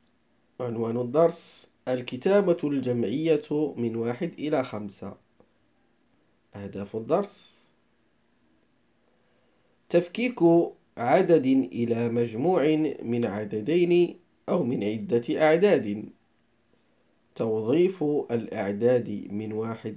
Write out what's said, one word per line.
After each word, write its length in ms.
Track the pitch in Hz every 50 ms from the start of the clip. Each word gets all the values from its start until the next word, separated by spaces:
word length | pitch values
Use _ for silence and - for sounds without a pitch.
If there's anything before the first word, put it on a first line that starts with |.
| _ _ _ _ _ _ _ _ _ _ _ -
عنوان 360 | 127 120 110 113 113 113 117
الدرس: 760 | 123 123 120 127 156 170 170 170 - - - - - - _ _ _ _ 127
الكتابة 720 | 127 127 123 - 170 165 - 190 196 202 190 180 170 170 -
الجمعية 1120 | 147 143 135 123 123 123 117 113 98 117 156 160 165 156 147 - - 147 151 151 139 -
من 200 | 117 120 113 113
واحد 360 | 113 113 117 120 120 170 170 - -
إلى 260 | 139 151 151 135 123
خمسة. 520 | - - 104 104 98 - - 98 98 104 - _ _ _ _ _ _ _ _ _ _ _ _ _ _ _ _ _ _ _ _ _ _ _ _ _ _ -
أهداف 420 | 104 101 95 - 98 101 - -
الدرس: 720 | 110 113 113 156 196 202 - - - - - _ _ _ _ _ _ _ _ _ _ _ _ _ _ _ _ _ _ _ _ _ _ _ _ _ _ _ _ _ _ _ _ _ _ _ _ _ _ _ _ _ _ _ _ _ _ _ _
تفكيك 520 | - 175 175 - - - 170 165 - - 165 170 165 170 170 - - _ _ _ _
عدد 500 | - 117 123 151 185 190 - 170 156 127
إلى 640 | 131 135 135 - - - 113 120 113 117 117 120 117
مجموع 540 | 113 120 120 117 107 113 139 175 185 160 135 156 156 156 156 147 - - -
من 220 | 113 120 120 120
عددين 920 | 104 95 107 107 104 110 107 104 143 165 180 175 170 175 175 175 - - - _ _ _ _ _ -
أو 140 | 196 175 143
من 220 | 117 - - 101
عدة 640 | 104 110 110 101 90 120 120 120 - 147 - 156
أعداد. 640 | 151 160 170 196 208 180 139 104 104 101 107 - - - _ _ _ _ _ _ _ _ _ _ _ _ _ _ _ _ _ _ _ _ _ _ _ _
توظيف 680 | - 113 113 110 110 110 113 139 170 180 185 185 - 147 147 147 143 - -
الأعداد 800 | 120 117 110 - - 110 98 101 104 101 117 120 127 123 - -
من 420 | 104 101 - - 101 104 110 107 107
واحد 440 | 107 110 113 113 110 - 110 107